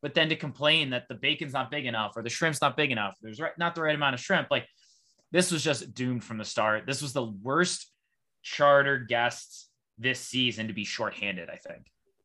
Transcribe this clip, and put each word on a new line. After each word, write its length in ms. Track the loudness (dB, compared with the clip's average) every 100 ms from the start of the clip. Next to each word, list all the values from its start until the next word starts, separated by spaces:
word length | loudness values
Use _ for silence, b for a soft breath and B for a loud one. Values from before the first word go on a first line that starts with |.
But 120 | 0
then 140 | 2 2
to 60 | 0
complain 540 | -4 0 4 4 4
that 180 | -2 -6
the 60 |
bacon's 380 | -4 -2 -2 -4
not 160 | -4 -4
big 160 | -4 -4
enough 300 | -2 -2 -4
or 60 |
the 60 | -6
shrimp's 300 | -2 -2 2
not 160 | 0 2
big 140 | 0
enough, 260 | 0 -2 -6
there's 180 | -14 -8
ri-, 100 | -8 -2
not 180 | -4
the 80 | 0
right 120 | 0
amount 200 | 2 2
of 60 | 0
shrimp, 280 | 0 0 2
like, 160 | 0 -2 _ _ _ _ _ _
this 200 | 2 2
was 120 | 2
just 320 | 2 0 -4
doomed 300 | -4 -2 -2
from 120 | -4 -10
the 80 |
start. 420 | -4 2 2 2 0
This 140 | -6
was 120 | -4
the 100 | -4
worst 680 | -4 -6 -2 2 2 0 -10 _ _ _ _ _
charter 560 | -12 4 8 8 6 2
guests 720 | 0 2 2 0 -16 -20 -20 _ _ _
this 240 | -2 -2
season 480 | -4 0 0 0 -4
to 60 |
be 100 | -4
shorthanded, 640 | -6 -4 -4 -4 -6 -4 -8
I 80 | -14
think. 300 | -14 -16 -18 _ _ _